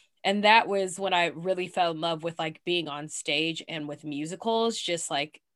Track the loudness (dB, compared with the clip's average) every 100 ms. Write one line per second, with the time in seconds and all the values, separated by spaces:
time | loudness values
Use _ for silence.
0 | _ _ 0 4 8 8 6 0 0 -2
1 | 0 2 2 0 -2 -2 -2 0 0 0
2 | -2 -2 -4 -4 -4 -4 -2 -2 -2 -6
3 | -8 -8 -2 0 0 -4 -8 -8 -8 -8
4 | -8 -6 -6 -4 -2 0 0 -2 -4 -4
5 | -2 -4 -4 -8 _